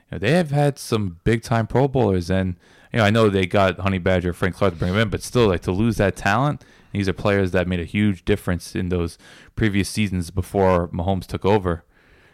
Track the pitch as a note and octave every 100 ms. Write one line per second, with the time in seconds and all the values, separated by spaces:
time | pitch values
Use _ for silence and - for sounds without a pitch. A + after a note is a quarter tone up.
0 | _ F2 G2+ F3 D#3 C#3+ D3 C3+ - A2
1 | G2 E2+ - A2+ - A#2 A2 A#2+ C#3 C3
2 | G#2+ F#2 E2+ F#2+ F#2 F2+ _ _ _ B2
3 | G#2 A2+ A2 F#2+ F#2 G#2 F#2+ E2+ G2 F#2+
4 | F#2 F#2 F2+ E2+ F#2+ - G2+ E2 F2+ G2
5 | A2+ F2 - B2 A2 E2+ - F#2 A#2 G#2
6 | G2 - G2+ G#2+ C#3+ - - _ _ G2+
7 | G2 E2+ G#2 G2 F#2 F#2 F2 F2+ E2 G#2
8 | G#2 F2+ - G2+ - F2 - F#2+ F2+ F2+
9 | E2+ - - - - - A2 G2 F2+ -
10 | G#2 F#2 E2 F#2+ - G2+ F#2+ F2+ E2+ F2
11 | F2 F#2+ - F#2+ F#2 G#2+ F2+ E2 - _
12 | _ _ _